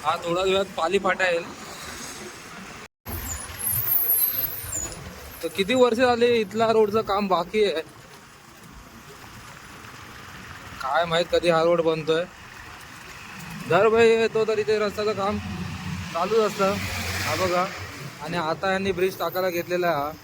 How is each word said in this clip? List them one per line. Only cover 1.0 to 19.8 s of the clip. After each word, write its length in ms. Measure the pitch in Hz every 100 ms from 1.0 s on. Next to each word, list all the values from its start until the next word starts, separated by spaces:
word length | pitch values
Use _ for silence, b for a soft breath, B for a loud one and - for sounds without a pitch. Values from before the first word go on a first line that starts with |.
| 196 185 185
येईल. 140 | 170 170 - - - - - - - 359 - - - 190 - - _ - - - - - - - - - - - - - - - - - - - - - - - -
तर 40 | 165
किती 260 | - 190
वर्ष 240 | 254 247 233
झाले 300 | 254 240 240 233
इथला 320 | 208 214 226
रोडचं 300 | 220 214 214
काम 260 | 208 196 202
बाकी 360 | 175 175 214
आहे, 180 | 202 156 160 - - - - - - - - - - - - - - - - - - - - - - - - - - - - -
काय 240 | 131 147 170
माहित 200 | 165 175
कधी 180 | 170 170
हा 140 | 165
रोड 180 | 165 175
बनतोय. 420 | 165 160 151 160 180 - - - - - - - - - - - - - -
दरवेळी 400 | 165 220 226 226
येतो 380 | 226 220 220 214
तर 120 | 220
इथे 200 | 208 214
रस्त्याचं 340 | 208 202 214
काम 240 | 202 196 214 208 190 185 - - - -
चालूच 260 | 165 185 220
असतं. 340 | 214 208 196 202 - - - - -
हा 100 | 160
बघा, 300 | 180 175 190 - - - - -
आणि 140 | 151 170
आता 340 | 160 160 196
यांनी 200 | 190 196
ब्रिज 260 | 175 190 185
टाकायला 300 | 170 180 185
घेतलेला 380 | 170 170 180